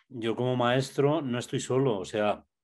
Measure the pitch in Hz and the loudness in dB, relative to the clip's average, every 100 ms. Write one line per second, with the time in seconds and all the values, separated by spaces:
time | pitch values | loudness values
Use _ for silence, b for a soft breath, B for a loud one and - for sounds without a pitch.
0 | b 120 113 110 123 127 120 127 135 - | b -6 -4 -2 0 2 2 2 0 2
1 | 139 156 139 120 117 127 - 127 135 104 | 2 2 -2 -4 -4 -6 -2 2 2 0
2 | 90 110 104 95 - _ | -2 0 0 -2 -8 _